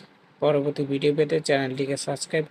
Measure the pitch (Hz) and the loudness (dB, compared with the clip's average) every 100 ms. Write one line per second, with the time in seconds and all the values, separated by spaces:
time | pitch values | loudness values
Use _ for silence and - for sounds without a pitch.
0 | - _ _ - 147 147 143 143 139 139 | -20 _ _ -2 2 2 0 -2 -2 0
1 | 147 147 151 160 156 139 131 131 139 139 | 2 2 2 0 2 0 0 -2 -4 -4
2 | - 139 - 160 156 | -4 -6 -4 -4 -2